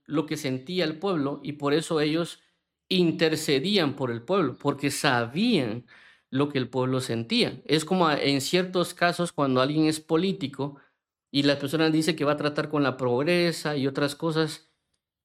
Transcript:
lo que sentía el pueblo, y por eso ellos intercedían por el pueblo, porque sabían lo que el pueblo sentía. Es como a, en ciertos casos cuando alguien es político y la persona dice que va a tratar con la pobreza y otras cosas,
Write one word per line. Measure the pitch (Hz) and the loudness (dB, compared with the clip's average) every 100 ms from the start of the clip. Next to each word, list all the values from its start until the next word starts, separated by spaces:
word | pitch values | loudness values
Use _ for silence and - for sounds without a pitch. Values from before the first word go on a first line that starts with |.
| - | -4
lo | 151 156 | -4 -2
que | 147 | -4
sentía | 139 127 131 180 | -4 -4 -4 -2
el | 156 151 | -2 -2
pueblo, | 196 170 139 139 | -2 0 -2 -4
y | 143 | -8
por | - 143 | -4 0
eso | 151 156 160 | 0 2 0
ellos | 151 160 165 - _ _ _ _ - | 0 0 -2 -8 _ _ _ _ 0
intercedían | 185 170 160 160 156 156 139 185 208 147 | 4 4 4 2 2 2 0 2 2 2
por | 131 127 | 0 -4
el | 117 | -4
pueblo, | 117 196 165 - | -2 0 0 -2
porque | 143 135 143 | -4 -2 -2
sabían | - 151 123 117 151 240 190 117 120 - - - _ _ | 0 2 2 0 0 2 2 0 -6 -12 -20 -20 _ _
lo | 131 143 | -2 0
que | 135 | -2
el | 120 | -2
pueblo | 131 127 131 | -2 0 0
sentía. | 127 113 113 240 170 127 | -2 -4 0 0 0 -2
Es | - 156 | 0 0
como | 156 185 160 | 2 2 2
a, | 147 | 2
en | 139 139 | 2 0
ciertos | 135 180 185 180 170 | 2 0 0 -2 -2
casos | - 175 165 170 | 0 0 0 -4
cuando | - 135 127 | 0 2 2
alguien | 135 156 156 | 2 2 2
es | 156 | 0
político | - 165 190 - 139 - 143 - _ _ _ _ _ | 0 0 0 -2 -6 -6 -8 -10 _ _ _ _ _
y | 139 | 0
la | 143 139 | 2 2
persona | 135 156 160 | -2 0 2
dice | 156 156 156 | 2 0 0
que | |
va | 143 | 0
a | 147 | 0
tratar | 147 147 151 | -2 -2 -2
con | 151 | 0
la | 135 131 | 0 0
pobreza | 127 120 151 175 170 160 156 147 | 0 0 2 2 2 -2 -4 -2
y | 135 | -2
otras | 139 143 - | -2 -2 -2
cosas, | 165 160 156 - _ _ _ _ _ _ | -2 0 -2 -4 _ _ _ _ _ _